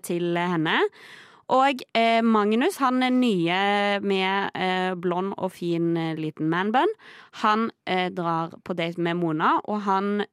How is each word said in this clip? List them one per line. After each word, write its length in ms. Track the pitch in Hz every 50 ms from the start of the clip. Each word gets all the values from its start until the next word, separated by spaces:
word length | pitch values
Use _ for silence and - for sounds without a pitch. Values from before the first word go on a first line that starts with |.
| -
til 320 | - 180 175 175 175 170
henne. 440 | 170 175 180 180 160 156 165 196 277 403 415 - - - - - - - - - - _ -
Og, 320 | - 262 262 277 285 247 - - -
eh, 260 | 233 226 226 226 226
Magnus, 560 | 226 233 220 214 202 208 220 233 269 392 381
han 260 | - 269 254 254 254 254
er 60 | 254
nye 880 | 254 254 254 240 202 175 165 165 180 190 196 202 202 202 202 202 202 202 202
med, 480 | 202 196 190 190 190 196 196 196 - -
eh, 400 | - 185 185 185 185 185 185 185
blond 380 | 175 170 180 170 180 190 196 - -
og 120 | 185 185 -
fin, 440 | - 175 175 170 170 170 170 170
eh, 180 | 170 165 160 160
liten 360 | 165 156 156 - - 156 160
manbun. 400 | 165 175 190 214 220 262 320 427 440 - - - - - - - - -
Han, 300 | - 214 214 220 233 220 - _ _
eh, 240 | - 180 185 180 180
drar 400 | 190 185 170 170 165 165 165 165 - - _
på 100 | - 185
date 220 | 175 165 170 170 175
med 160 | 170 170 170
Mona, 380 | 175 175 165 156 156 180 240 320 - -
og 160 | - 214 208
han, 460 | 196 202 190 190 196 202 202 208 196 -